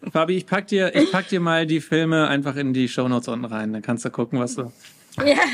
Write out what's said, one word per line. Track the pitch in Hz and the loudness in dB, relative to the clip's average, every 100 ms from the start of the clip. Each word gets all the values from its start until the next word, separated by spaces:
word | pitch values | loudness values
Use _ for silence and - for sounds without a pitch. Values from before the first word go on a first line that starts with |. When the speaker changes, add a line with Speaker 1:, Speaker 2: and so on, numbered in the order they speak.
| - | -4
Speaker 1:
Fabi, | 156 165 185 | 0 2 0
ich | - | 0
pack | 185 202 | -2 0
dir, | 196 185 - | 0 2 4
ich | 330 | 2
pack | 190 190 | 2 0
dir | 185 | 0
mal | 170 165 165 | 2 2 2
die | 160 | 0
Filme | - 160 160 160 147 | 0 0 2 2 2
einfach | 139 143 135 | 0 -2 -2
in | 139 | -2
die | 131 123 | 0 0
Shownotes | - 127 123 123 | 0 0 0 -2
unten | 120 120 | -6 -6
rein. | 110 107 | -6 -4
Dann | 107 | -6
kannst | 104 120 123 | -4 -4 -4
du | |
gucken, | - 117 131 | -4 -2 -2
was | 123 131 | -2 -4
du | 123 - - - - - 285 | -10 -12 -20 -20 -14 -2 2
Speaker 2:
Ja, | 269 339 | 4 2